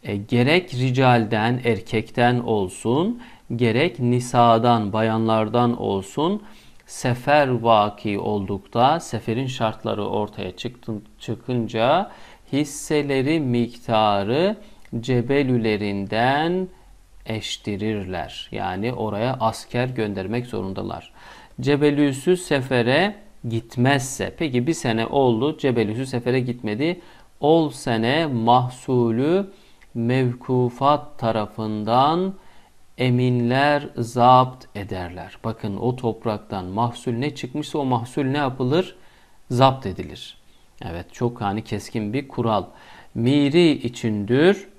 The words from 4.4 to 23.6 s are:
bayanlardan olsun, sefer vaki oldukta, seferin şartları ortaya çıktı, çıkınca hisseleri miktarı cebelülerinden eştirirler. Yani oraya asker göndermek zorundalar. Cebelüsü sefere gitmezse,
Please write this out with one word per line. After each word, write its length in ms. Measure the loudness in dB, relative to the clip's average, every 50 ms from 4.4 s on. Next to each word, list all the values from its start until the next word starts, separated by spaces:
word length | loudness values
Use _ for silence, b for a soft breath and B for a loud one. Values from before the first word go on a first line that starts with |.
| 6 6 6 6 6 4 2 2 0 -2 -2
bayanlardan 880 | 0 0 0 0 0 2 2 2 2 0 2 2 2 2 2 0 0
olsun, 640 | -2 -2 -2 -2 -4 -6 -6 -4 -2 -2 -2 -4 B B B B B B B B B
sefer 640 | -18 -16 -4 -2 -2 -2 -2 0 2 4 4 4
vaki 720 | 4 2 0 4 4 6 6 4 2 -2 -6 -6 -4 -4 -2
oldukta, 800 | -2 -2 -2 -2 -2 -4 -6 -8 -8 -6 0 2 4 4 2 0
seferin 480 | -4 -6 -8 -6 -4 -4 -4 -2 -4
şartları 600 | -6 -4 -2 -2 -4 -4 -4 -4 -4 -4 -2 -4
ortaya 480 | -4 -2 -2 -4 -4 -6 -10 -10 -10 -10
çıktı, 380 | -10 -12 -12 -12 -10 -10 -10 -10 -10 -10 -16 -20 -16
çıkınca 920 | -10 -10 -10 -8 -6 -4 -2 -2 -2 -2 -2 0 2 2 2 2 0 B B B B B B B B -4 -2
hisseleri 840 | -2 -2 -2 -6 -14 -6 -2 0 0 0 0 0 0 0 0 0 0
miktarı 1160 | 0 0 0 0 0 -2 -4 -14 -6 0 2 2 4 4 2 0 0 0 0 0 0 0 -2 B B B B B B B -8 -8
cebelülerinden 1700 | -2 0 0 0 2 2 2 2 2 2 0 2 2 0 0 0 -2 -2 -4 -4 -4 -4 -2 0 2 2 2 0 0 0 -2 -2 -4 -6 b b b b b b -20 _ _ -20 -10
eştirirler. 1200 | -8 -8 -8 -6 -8 -10 -8 -6 -6 -6 -4 -2 -2 -2 -4 -4 -6 -6 -8 -8 -8 -10 -14 -14 -10
Yani 420 | -8 -6 -6 -4 -4 -4 -4 -4 -4
oraya 440 | -4 -4 -4 -2 -2 -2 -2 -2 0
asker 480 | -2 -2 -2 -4 -14 -6 -4 -4 -4
göndermek 580 | -2 -2 -4 -4 -4 -4 -6 -6 -4 -4 -4 -4
zorundalar. 680 | -6 -8 -6 -6 -6 -6 -8 -8 -8 -8 -10 -12 -18 B B B B B B B B B -4
Cebelüsü 760 | 0 2 2 4 4 2 4 4 2 2 0 -2 0 0 0
sefere 800 | 0 0 -2 0 0 0 2 2 2 2 4 4 2 2 0 -2 -8 -20 -20 -20 -12 -8 -4
gitmezse, 840 | -4 -4